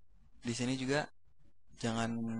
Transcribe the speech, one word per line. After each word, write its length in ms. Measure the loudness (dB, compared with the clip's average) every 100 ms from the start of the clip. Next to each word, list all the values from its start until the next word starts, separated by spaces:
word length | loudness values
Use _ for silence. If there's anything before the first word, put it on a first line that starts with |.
| -20 -20 -18 -6
di 120 | -2 2
sini 160 | 2
juga 320 | 2 4 2 2 -6 -18 -18 -18 -16 -16 -2
jangan 320 | 2 4 4 2 0 0